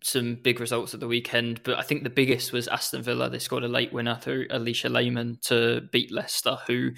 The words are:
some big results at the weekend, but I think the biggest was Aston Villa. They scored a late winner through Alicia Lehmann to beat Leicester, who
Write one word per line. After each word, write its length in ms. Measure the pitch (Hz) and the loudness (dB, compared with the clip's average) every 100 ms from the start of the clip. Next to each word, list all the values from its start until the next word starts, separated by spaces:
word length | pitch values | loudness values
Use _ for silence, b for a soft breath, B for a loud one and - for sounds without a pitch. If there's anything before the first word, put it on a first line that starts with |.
some 300 | - 131 120 | -2 0 0
big 260 | 120 123 120 | 2 2 2
results 360 | 117 117 98 113 | 0 -2 -2 -6
at 40 | |
the 80 | 117 | 0
weekend, 540 | 120 120 120 117 113 | 0 2 0 0 -2
but 160 | 127 120 | 0 0
I 60 | |
think 180 | - 147 | 0 -2
the 80 | 131 | 0
biggest 420 | 131 131 131 - | 2 4 2 0
was 160 | 123 117 | -2 -2
Aston 360 | 123 - 131 | -2 -2 -4
Villa. 260 | 120 123 123 | -2 0 -2
They 80 | 123 | -2
scored 260 | - 123 | -4 -2
a 40 | 120 | 0
late 260 | 123 120 | 0 0
winner 220 | 120 117 117 | -2 -2 -2
through 320 | 135 131 - | -2 -4 -2
Alicia 400 | 131 117 120 123 | -2 -2 -2 0
Lehmann 480 | 123 123 120 117 117 | 2 2 0 -4 -4
to 380 | - 117 117 120 - | 2 4 4 2 0
beat 200 | 123 120 | 0 0
Leicester, 460 | 113 - - - - - | -2 -2 -2 0 0 0
who 240 | 123 127 | 0 0